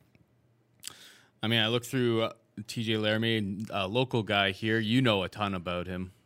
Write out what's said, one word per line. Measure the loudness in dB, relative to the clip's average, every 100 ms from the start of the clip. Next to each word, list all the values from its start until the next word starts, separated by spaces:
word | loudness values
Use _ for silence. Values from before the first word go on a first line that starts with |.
| _ _ _ _ _ _ _ _ -18 -18 -20 -20 _ _
I | 0
mean, | 2
I | 2
look | 0 -2
through, | 0 2 2
uh, | 0 -4 _ -16 -10
T | -6
J | -2 0
Laramie, | 2 2 2 0 -2 -6 -6
a | -4 -2
local | 0 0 0
guy | 2 2 2
here. | 0 0 0
You | 2 4
know | 4 2
a | 0
ton | -4 -4
about | -4 -4 -4 -4
him, | -6 -8 -12